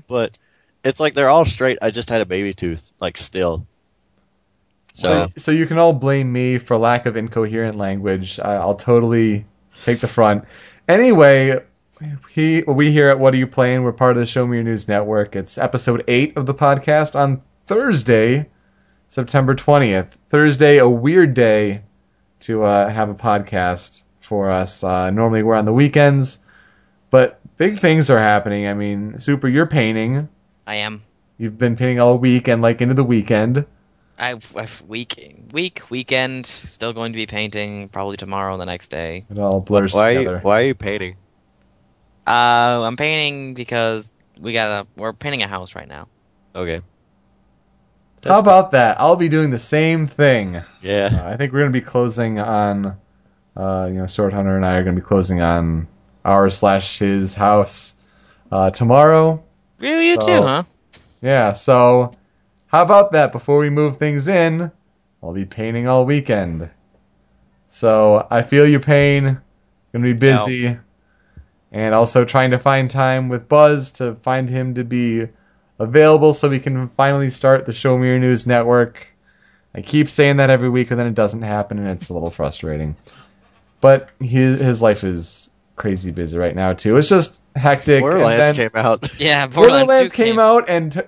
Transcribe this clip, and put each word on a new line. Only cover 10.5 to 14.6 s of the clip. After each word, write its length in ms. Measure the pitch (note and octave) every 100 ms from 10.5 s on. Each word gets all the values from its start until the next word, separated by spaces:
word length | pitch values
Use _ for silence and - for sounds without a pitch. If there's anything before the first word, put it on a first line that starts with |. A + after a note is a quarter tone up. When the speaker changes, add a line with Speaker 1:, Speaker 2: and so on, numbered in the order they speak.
| - - _ -
Speaker 2:
Anyway, 680 | F#3 B3+ G3 C#3+ C3+ C3+ C3 - _ _ - D3+ C#3+ _
he, 320 | - D#3 D#3+
we 300 | D#3+ C3+ D3
here 160 | D3+ C#3+
at 100 | C3+
What 160 | C3+
Are 40 | C3
You 100 | B2+
Playing? 340 | - B2 B2+
We're 100 | B2
part 200 | A#2 B2+ A#2+
of 40 |
the 60 | A#2
Show 200 | C3 B2
Me 100 |
Your 60 | A#2+